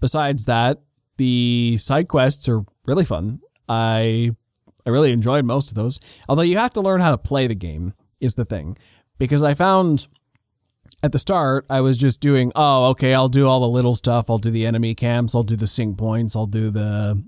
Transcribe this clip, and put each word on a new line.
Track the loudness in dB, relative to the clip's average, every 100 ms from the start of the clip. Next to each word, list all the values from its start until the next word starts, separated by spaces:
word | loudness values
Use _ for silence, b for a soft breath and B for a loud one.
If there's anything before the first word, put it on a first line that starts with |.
besides | -2 0 -2 -2 0
that, | 0 0 -2 _ _ _ -4
the | 0 2 0 0 0 0
side | 0 0 0
quests | 2 2 0 -2
are | -2 -4 _ -2
really | 0
fun. | 0 -2 -6 -8 -14 _ -6
I, | -2 0 0 0 0 -2 -4 _ _ _ _ -2
I |
really | 2 2
enjoyed | 2 0 0
most | 0 -2 -4
of |
those. | -4 -4 -6 B B B
Although | 0
you | 0 0
have | -2
to | -2
learn | 0 2
how | 2
to | 0
play | -2 -2 -2
the |
game | -4 -8 -8 -8 -10 _ _
is | -4 -2
the | -4
thing. | -6 -10 -14 b b b -6
Because | 0 2
I | 2
found | 2 2 4 2 0 -2 _ _ _ _ _ _ _ _ -6
at | -2
the | 0
start, | 0 0 0 -2 -2
I | 0
was | 0 2
just | 2 2
doing, | 2 2 2 2
"Oh, | 2 4 2
okay, | 2 2
I'll | 2 2
do | 4 4
all | 4
the | 2
little | 2 2
stuff. | 2 0 0 0
I'll | -2
do | 0
the | -2
enemy | 0 0 -2
camps. | -2 -2 0 0
I'll | 0
do | 0 -2
the | -2
sync | -2 -2 -4
points. | -4 -2 -2
I'll | -2 -2
do | -2 -2
the | -2 -4 -2 -2 -4